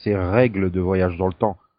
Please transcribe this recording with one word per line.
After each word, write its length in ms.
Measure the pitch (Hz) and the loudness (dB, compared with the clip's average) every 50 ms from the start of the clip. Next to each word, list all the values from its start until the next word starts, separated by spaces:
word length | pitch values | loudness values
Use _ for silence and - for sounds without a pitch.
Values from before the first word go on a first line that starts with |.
| - | -4
ses 120 | 107 104 | -2 -2
règles 540 | 98 90 87 95 117 127 123 104 95 98 92 | 0 0 0 2 4 2 2 2 0 -2 -2
de 100 | 87 92 | -2 -2
voyage 360 | 90 90 95 95 92 90 87 85 | -2 0 0 0 0 0 -2 -2
dans 100 | 92 92 | -4 -4
le 60 | 92 | -2
temps. 240 | - - 107 95 - _ _ _ | -2 -4 -4 -4 -6 _ _ _